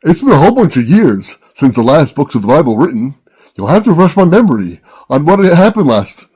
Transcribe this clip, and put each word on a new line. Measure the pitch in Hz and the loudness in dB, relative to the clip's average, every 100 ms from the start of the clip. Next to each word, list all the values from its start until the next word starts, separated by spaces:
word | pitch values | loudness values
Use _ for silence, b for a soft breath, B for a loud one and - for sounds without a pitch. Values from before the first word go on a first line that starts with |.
It's | 170 - | -2 -2
been | 269 | 2
a | 160 | 2
whole | 170 | 2
bunch | 254 190 127 | 2 0 -2
of | 117 | 0
years | 196 185 101 92 - _ | 2 2 -2 -8 -20 _
since | - 135 120 | -4 -2 0
the | |
last | 117 147 139 | 0 2 0
books | - 143 | -4 -4
of | 113 | -4
the | 101 | 0
Bible | 135 139 110 | 0 0 0
written. | 170 120 127 143 _ b b | -2 -4 -8 -12 _ b b
You'll | - 101 | -12 -2
have | 185 | 0
to | 214 | 0
refresh | 170 185 196 | 0 0 2
my | |
memory | 180 190 226 117 90 87 b b b | 2 2 2 -2 -6 -12 b b b
on | 131 | -2
what | 147 196 | 0 2
had | 190 | 2
happened | 170 202 214 156 | 2 2 0 0
last. | 110 98 - - | 0 -4 -14 -20